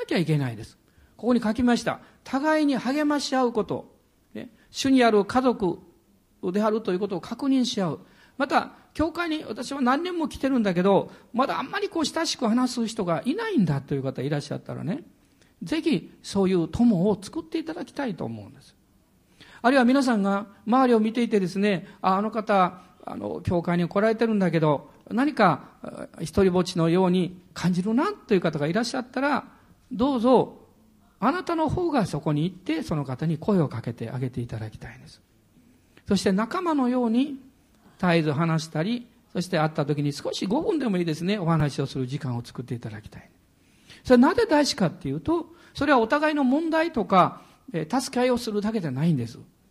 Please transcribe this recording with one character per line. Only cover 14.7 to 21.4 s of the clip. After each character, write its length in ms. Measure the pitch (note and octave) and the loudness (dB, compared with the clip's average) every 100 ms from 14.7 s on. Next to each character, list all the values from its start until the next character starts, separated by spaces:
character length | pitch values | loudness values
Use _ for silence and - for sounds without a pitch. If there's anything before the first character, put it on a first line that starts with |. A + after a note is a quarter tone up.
ら 100 | B2+ | -10
ね、 200 | B2+ C#4 - _ _ _ _ - | -6 -8 -10 _ _ _ _ -14
ぜ 180 | E3 D#4+ | -6 -2
ひ 300 | E4 G3 - - | 0 -2 -4 -18
そ 220 | - G3 | -6 0
う 60 | F#3 | 2
い 40 | |
う 140 | F#3 D#3+ | 2 0
友 420 | - A#3+ F#3 G3+ | 2 4 4 2
を 80 | G3+ | 0
作 200 | - E4 | -4 -12
っ 20 | |
て 160 | - E4 | -8 -8
い 60 | D#4 | -8
た 80 | |
だ 100 | D#4 | -10
き 100 | C4+ | -12
た 120 | - C4+ | -6 -6
い 100 | D#3 | -6
と 80 | |
思 200 | A2+ A2 | -8 -10
う 40 | F#2+ | -14
ん 60 | |
で 80 | - | -20
す。 140 | - _ _ _ _ _ _ _ - - | -20 _ _ _ _ _ _ _ -20 -2
あ 80 | A#3 | 2
る 40 | C#4 | 4
い 40 | |
は 60 | A#3+ | 4
皆 180 | C4+ | 4
さ 120 | B3+ A3 | 4 2
ん 60 | |
が 260 | G3 G3 G#3+ - - | 2 0 -4 -10 0
周 200 | B3+ B3+ | 2 4
り 40 | |
を 60 | A3+ | 4
見 120 | A3 | 2
て 120 | A#3 | 0
い 60 | A3+ | 0
て 100 | |
で 80 | G#3+ | 0